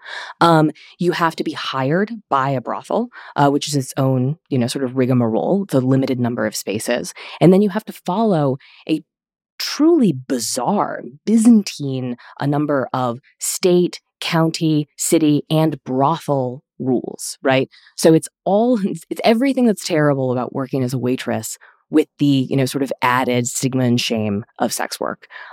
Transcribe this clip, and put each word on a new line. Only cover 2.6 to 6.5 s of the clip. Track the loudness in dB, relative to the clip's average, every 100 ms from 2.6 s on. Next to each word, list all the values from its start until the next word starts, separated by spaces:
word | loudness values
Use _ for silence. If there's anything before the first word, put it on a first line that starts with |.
brothel, | -4 -8 -4 -4 -4 -10 -8 2
uh, | 2
which | 2 -2
is | -4
its | -4 -2
own, | 0 2 0 -4 _
you | -2
know, | -2
sort | -2 -4
of | 0
rigmarole, | 2 2 2 0 0 0 0
the | 0
limited | 2 0 0 -2
number | -2 -2
of | -4